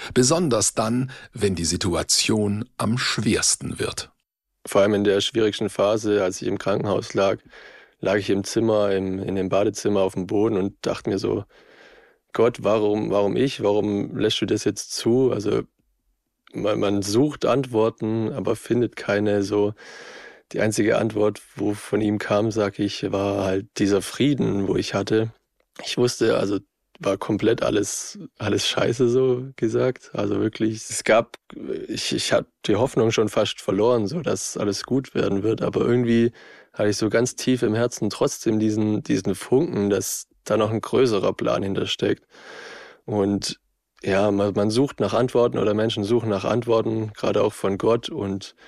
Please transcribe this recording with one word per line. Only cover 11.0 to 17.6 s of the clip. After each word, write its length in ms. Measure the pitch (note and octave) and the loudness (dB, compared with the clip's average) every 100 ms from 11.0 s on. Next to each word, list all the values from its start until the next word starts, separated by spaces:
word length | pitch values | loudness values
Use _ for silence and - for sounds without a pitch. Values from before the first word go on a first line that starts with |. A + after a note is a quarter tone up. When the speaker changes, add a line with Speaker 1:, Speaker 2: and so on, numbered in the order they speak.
| - | -2
Speaker 2:
mir 100 | G2 | -2
so, 240 | G2+ G2+ - - - - - - _ _ _ | -2 -4 -6 -18 -20 -20 -20 -20 _ _ _
„Gott, 300 | - A2+ A#2+ | 2 2 2
warum, 480 | G2+ A2 G#2+ G#2+ A2 | 0 2 2 0 0
warum 240 | G2+ G2+ A2+ | 2 2 2
ich? 260 | C3+ - | 0 0
Warum 560 | G#2 G#2 G#2 G2+ F#2+ - | 0 2 2 -2 -4 -2
lässt 240 | G#2+ - | -2 0
du 40 | G#2 | -2
das 180 | G#2+ | 0
jetzt 300 | G#2 G2+ - | -2 -4 -8
zu?“ 380 | - A2+ B2 C3 | -4 2 4 2
Also 300 | A2+ G#2 A2 - _ _ _ _ _ _ _ _ | 0 -2 -2 -4 _ _ _ _ _ _ _ _
man, 260 | - G#2 G#2+ | -4 -2 0
man 220 | G#2 G2+ | 0 0
sucht 420 | G2 A2 D3+ C#3+ - | 0 2 2 2 0
Antworten, 880 | B2 | 0